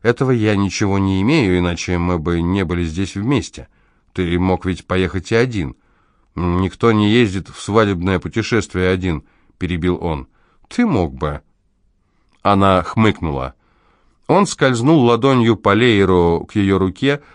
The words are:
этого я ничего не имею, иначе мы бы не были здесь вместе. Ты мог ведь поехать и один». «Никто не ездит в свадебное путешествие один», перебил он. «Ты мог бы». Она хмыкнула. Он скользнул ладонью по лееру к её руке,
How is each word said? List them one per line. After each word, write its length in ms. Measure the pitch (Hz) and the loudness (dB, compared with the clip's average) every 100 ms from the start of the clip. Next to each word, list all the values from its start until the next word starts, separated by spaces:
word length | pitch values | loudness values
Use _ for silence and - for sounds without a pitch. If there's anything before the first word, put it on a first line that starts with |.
этого 280 | 117 123 131 | -2 0 0
я 260 | 123 107 101 | 0 2 0
ничего 420 | 98 - 101 98 | 0 -2 -2 0
не 240 | 98 95 | 0 0
имею, 360 | 107 160 101 90 | 0 2 2 2
иначе 380 | 87 85 - 90 | 0 -4 -4 -2
мы 220 | 87 87 | -2 -2
бы 220 | 78 85 | -2 -2
не 220 | 85 98 | 0 -2
были 200 | 85 87 | -2 -4
здесь 300 | 82 80 98 | -4 -4 -6
вместе. 540 | 101 110 135 87 - - _ _ _ _ | -6 -2 -2 -4 -12 -20 _ _ _ _
Ты 260 | - 85 87 | -6 -2 0
мог 280 | 92 90 92 | 0 0 -2
ведь 200 | 90 - | -6 -4
поехать 460 | 92 90 95 - | -2 -2 -4 -2
и 40 | 113 | 0
один». 380 | 127 107 71 - _ _ _ _ _ | 0 -2 -8 -10 _ _ _ _ _
«Никто 580 | 80 90 90 95 - 117 | -6 -2 0 -2 0 0
не 180 | 107 104 | 2 2
ездит 380 | 117 110 92 - | 2 2 -2 -10
в 120 | - | -14
свадебное 580 | - 107 104 90 90 90 | -2 2 2 0 0 -2
путешествие 720 | 80 113 107 113 - 92 92 | -2 -6 -2 -2 -2 -2 0
один», 360 | 95 90 76 - _ _ - | 0 -2 -4 -8 _ _ -10
перебил 400 | 85 87 90 90 | -6 -2 -2 -2
он. 260 | 85 73 64 _ _ _ - | -4 -6 -8 _ _ _ -10
«Ты 180 | - 233 | -2 0
мог 280 | 123 80 | 0 -2
бы». 280 | 65 76 73 - _ _ _ _ _ _ _ _ _ | -4 -8 -8 -14 _ _ _ _ _ _ _ _ _
Она 400 | 98 101 98 92 | 0 2 4 2
хмыкнула. 720 | - - 107 - 82 67 65 - _ _ _ _ _ _ - | 0 0 2 0 -4 -6 -8 -12 _ _ _ _ _ _ 0
Он 180 | 170 196 | 0 0
скользнул 580 | - 139 120 127 165 | 0 0 0 2 4
ладонью 520 | 120 117 135 127 113 104 | 4 4 2 2 2 2
по 180 | 101 | 2
лееру 720 | 101 123 104 95 92 85 85 - | 2 4 4 4 4 4 0 -2
к 40 | 107 | -2
её 220 | 98 95 | 0 2
руке, 420 | 95 87 135 143 - | 0 -2 -2 -2 -6